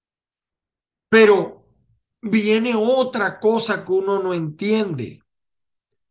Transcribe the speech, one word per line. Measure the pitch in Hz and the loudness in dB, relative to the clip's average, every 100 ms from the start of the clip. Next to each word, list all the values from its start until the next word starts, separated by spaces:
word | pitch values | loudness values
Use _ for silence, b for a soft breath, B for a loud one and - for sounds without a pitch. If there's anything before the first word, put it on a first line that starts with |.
| _ _ _ _ _ _ _ _ _ _ - | _ _ _ _ _ _ _ _ _ _ 2
Pero | 220 214 196 170 - _ _ _ _ _ _ | 6 6 6 0 -10 _ _ _ _ _ _
viene | 220 220 208 220 240 226 | -4 -2 2 0 0 0
otra | 220 262 247 233 196 - | 0 0 -2 -4 -6 -2
cosa | 214 226 220 196 170 | -2 0 -2 -6 -2
que | |
uno | 190 196 196 | -2 -2 -2
no | 185 | -2
entiende. | 175 160 151 202 220 202 143 110 - _ _ _ _ _ _ _ _ _ | -4 -6 -6 -2 -2 -2 -6 -10 -16 _ _ _ _ _ _ _ _ _